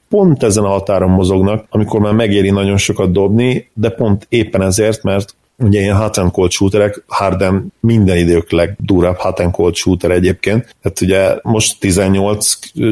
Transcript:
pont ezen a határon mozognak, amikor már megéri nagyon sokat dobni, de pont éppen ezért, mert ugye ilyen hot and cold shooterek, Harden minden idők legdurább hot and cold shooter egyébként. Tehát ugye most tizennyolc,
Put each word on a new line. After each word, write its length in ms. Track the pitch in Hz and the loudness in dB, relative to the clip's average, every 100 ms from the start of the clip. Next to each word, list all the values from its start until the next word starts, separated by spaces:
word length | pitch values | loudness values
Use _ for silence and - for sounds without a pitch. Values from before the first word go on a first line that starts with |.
| _ | _
pont 340 | 208 190 131 | 2 2 2
ezen 200 | 117 101 | 2 0
a 60 | 101 | 0
határon 400 | 98 92 95 92 | -2 0 0 2
mozognak, 560 | 92 92 95 95 107 - | 2 2 2 0 -2 -4
amikor 300 | 107 104 110 | -4 -2 0
már 140 | 104 | 0
megéri 360 | 107 113 101 98 | 0 2 2 2
nagyon 280 | 98 98 98 | 0 0 0
sokat 340 | - 104 95 | -2 -2 0
dobni, 580 | 92 98 110 123 127 - | 0 2 2 0 -2 -6
de 160 | - 113 | -4 -4
pont 360 | - 113 98 - | -2 -2 -2 -2
éppen 320 | 120 95 98 | -2 0 -2
ezért, 420 | 95 92 110 107 | 0 0 0 -2
mert 320 | 98 98 101 - _ - | -4 -4 -6 -12 _ -2
ugye 200 | 117 101 | 0 2
ilyen 160 | 98 101 | 2 0
hot 220 | 107 107 | 0 -2
and 140 | 90 | -2
cold 200 | - 90 | 0 -2
shooterek, 520 | - 98 104 101 - - | 0 0 2 0 -2 -10
Harden 680 | - 98 92 95 95 - - | -4 -2 0 0 -2 -4 -4
minden 380 | 113 113 95 90 | 0 2 2 2
idők 340 | 87 85 - | 2 2 0
legdurább 640 | 85 85 101 - 95 87 90 | 0 -2 -4 -2 0 0 0
hot 240 | 95 90 | -4 -2
and 120 | 87 | -2
cold 240 | - 90 82 | 0 -2 0
shooter 360 | - 92 85 | -2 0 0
egyébként. 640 | 90 90 92 - 110 - _ | 0 0 0 -2 -2 -4 _
Tehát 200 | - - | -8 -4
ugye 380 | 92 95 95 - | 0 2 0 0
most 380 | - 110 104 - | -2 -2 -2 -2
tizennyolc, 800 | 98 92 95 98 98 104 - - - - 117 | 0 2 2 0 0 -2 -4 -6 -8 -4 0